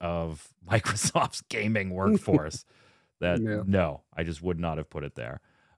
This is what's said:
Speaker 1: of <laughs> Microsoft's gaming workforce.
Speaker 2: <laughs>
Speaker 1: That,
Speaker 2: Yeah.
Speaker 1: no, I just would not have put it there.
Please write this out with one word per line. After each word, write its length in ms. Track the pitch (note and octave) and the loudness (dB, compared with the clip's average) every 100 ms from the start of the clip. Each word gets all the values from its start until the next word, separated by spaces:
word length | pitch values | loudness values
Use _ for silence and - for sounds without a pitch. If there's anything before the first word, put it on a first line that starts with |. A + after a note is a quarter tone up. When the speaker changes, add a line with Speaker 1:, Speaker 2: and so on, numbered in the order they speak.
Speaker 1:
of 480 | F2 E2+ E2 D2+ - _ | -4 -2 -4 -8 -14 _
<laughs> 100 | E2+ | 0
Microsoft's 720 | A2 - A2 - D#3+ C3+ - | 0 0 -2 0 0 0 -4
gaming 500 | - A#2 G#2+ A2 F#2+ | -8 -4 0 0 -2
workforce. 760 | F#2 G2 G#3 - C#3+ D#2+ - - | 2 4 4 4 2 2 -8 -14
Speaker 2:
<laughs> 60 | _ _ _ _ - | _ _ _ _ -2
Speaker 1:
That, 180 | F2 F2 | 0 2
Speaker 2:
Yeah. 200 | A2 G#2+ | 0 -2
Speaker 1:
no, 360 | F#2+ G2 E2 C#2 _ | 4 4 4 -2 _
I 100 | - | -4
just 180 | E2 D#2 | -4 -2
would 180 | F2+ E2 | -2 -2
not 180 | E2+ D#2 | -2 -4
have 120 | D2 | -6
put 160 | D#2 | -8
it 100 | C#2+ | -8
there. 240 | - A#1+ C2+ _ _ _ | -8 -10 -10 _ _ _